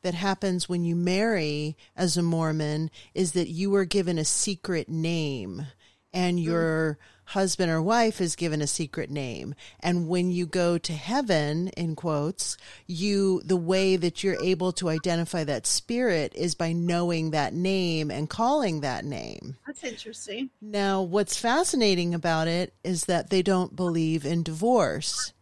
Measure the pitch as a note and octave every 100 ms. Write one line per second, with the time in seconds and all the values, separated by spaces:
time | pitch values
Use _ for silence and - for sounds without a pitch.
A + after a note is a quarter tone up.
0 | F#3 F3 G3 F#3+ G3 F3+ - F3 E3+ E3+
1 | F3 F#3+ A3+ G#3 D3+ D3 D3+ D#3 - -
2 | F3+ E3+ E3+ E3 D#3+ D#3 D3+ D3+ D#3+ -
3 | - - F3+ F3+ E3+ E3 G3 G3 F#3 G3+
4 | F3+ E3+ D3+ - - F#3 - E3+ - D#3+
5 | D#3+ E3+ D#3 C3+ G2 F#2 C#3+ - _ _
6 | _ F3+ F3+ F3 D#3+ E3 E3 D#3+ D#3+ D3
7 | - _ - G3+ F#3+ - F3 D#3+ E3 A#3
8 | A3+ - F3 - E3+ D3+ D3 - D#3 -
9 | - C#3+ C3 F#2+ C#2 C#3+ - - - F3
10 | D#3+ F3+ F3+ F3 F3 F#3 F3 E3+ - D#3
11 | E3 B3+ B3 E3 D3 D3+ F#3 - E3 D#3
12 | E3+ D3+ D3 - - - - - - E3+
13 | G3+ G3+ G3 F#3 - F#3 E3 F#3+ F#3+ F#3
14 | F3 - G3 F3+ F3 F#3 F3+ F3 F3 D#3+
15 | F3+ E3+ E3 F3 D3+ B2+ - - - A#3+
16 | B3 E3+ C#3+ - E3+ D#3 E3 E3+ E3+ E3+
17 | F3 E3 D#3+ D3+ C#3 C#3+ F#3 F#3+ F3+ D#3+
18 | D#3 A2+ D3+ - A#3 D4 A3+ D#3+ C#3+ A2
19 | C#3+ B2 A1+ G1+ - C#3 - D4 C#4+ A3+
20 | A3 A3+ - G#3 C4 _ G#3+ G#3 G3 F#3+
21 | F#3 G3 G3+ - - C4+ - C#4+ G#3+ F3+
22 | F3 E3+ E3+ D#3+ D#3+ E3+ F#3 _ F3 F3
23 | - F3 - F#3+ F3+ F#3 F3+ - F3+ E3
24 | D#3+ D#3+ C#3+ E3+ D#3+ D#3+ A3 B3 D#3 -
25 | - - - _